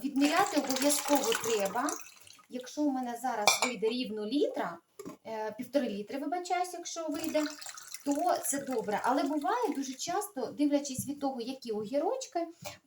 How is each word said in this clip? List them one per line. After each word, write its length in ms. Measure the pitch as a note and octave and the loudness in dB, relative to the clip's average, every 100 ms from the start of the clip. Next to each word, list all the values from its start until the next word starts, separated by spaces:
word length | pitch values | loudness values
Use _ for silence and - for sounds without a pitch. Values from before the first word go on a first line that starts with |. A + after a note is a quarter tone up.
відміряти 560 | C4 B3+ D4 E4 G4+ D4 | -2 4 6 6 4 4
обов'язково 720 | - B3+ C#4 D4 - C#4+ A3+ | 2 4 4 4 4 4 4
треба. 580 | - A3+ A3 F#3+ A3+ D4 - - - - - - | 2 2 2 2 0 0 -2 -8 -20 -20 -20 -12
Якщо 340 | B3 B3+ - | -12 -8 0
у 80 | D4 | 2
мене 280 | C4 B3 A#3 | 2 -2 -4
зараз 380 | B3 A3+ G#3 - | -2 0 2 2
вийде 260 | B3 G#3 A3 | 2 0 0
рівно 380 | B3 A#3+ G#3+ G#3+ | 0 -2 -4 -2
літра, 520 | C#4 G#4 - G3 E3+ - - - - A3 | 0 0 0 -4 -6 -14 -18 -16 -14 -10
е, 280 | A3 A3 G#3 | -6 -6 -6
півтори 300 | B3 C#4+ B3 | -2 -2 -2
літри, 300 | G3+ G#3 C4+ | -4 -6 -6
вибачаюсь, 540 | D4 F4+ F4+ F4+ F4+ | -4 -4 -2 -2 -2
якщо 360 | E4+ E4+ E4+ D#4+ | -6 -10 -8 -4
вийде, 360 | D4+ D#4+ D4+ D4 - - - - - | -2 0 0 0 -4 -12 -14 -14 -8
то 340 | - C#4+ F4 - - | -2 0 2 2 0
це 120 | C#4+ | -2
добре. 420 | B3 B3 G3 G3+ | -2 -2 0 0
Але 180 | - C#4 | 2 2
буває 460 | C#4+ D4+ D#4 A#4 A4+ | 2 2 2 2 2
дуже 260 | C4 C4+ | 0 -2
часто, 520 | C4+ - F4+ G#4 - A3 | -4 -2 -2 -2 -4 -4
дивлячись 600 | - D4 C#4+ C#4+ B3+ - | 2 4 4 2 -4 -4
від 140 | C#4+ | -2
того, 200 | C#4 B3 | -2 -2
які 320 | A#3 C4 A#3+ | -4 -6 -4
огірочки, 720 | G#3 G#3 C#4 E4+ C5 - F4 E4+ - - - | -4 0 0 2 0 -2 -2 -4 -6 -14 -14